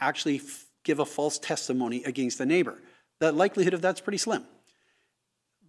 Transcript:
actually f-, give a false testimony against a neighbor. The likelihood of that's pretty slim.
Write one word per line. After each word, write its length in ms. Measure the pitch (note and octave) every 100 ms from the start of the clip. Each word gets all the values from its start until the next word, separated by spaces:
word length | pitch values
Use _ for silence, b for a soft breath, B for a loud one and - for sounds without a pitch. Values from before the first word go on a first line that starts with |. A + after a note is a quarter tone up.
actually 360 | E3 D3+ D#3 C#3
f-, 300 | - - - _
give 160 | - D3
a 80 | D3
false 320 | - D3+ D3
testimony 640 | - D3+ - B2+ A#2+ A#2+
against 360 | C3+ B2+ B2+ -
a 60 | C3+
neighbor. 360 | F3 C3+ - b b b -
The 100 | D#3+
likelihood 420 | D3+ G3+ G3+ F3+
of 100 | F3+
that's 180 | F#3 F3+
pretty 180 | - G3+
slim. 260 | A3+ A3 - _ _ _ _ _ _ _ _ _ _ _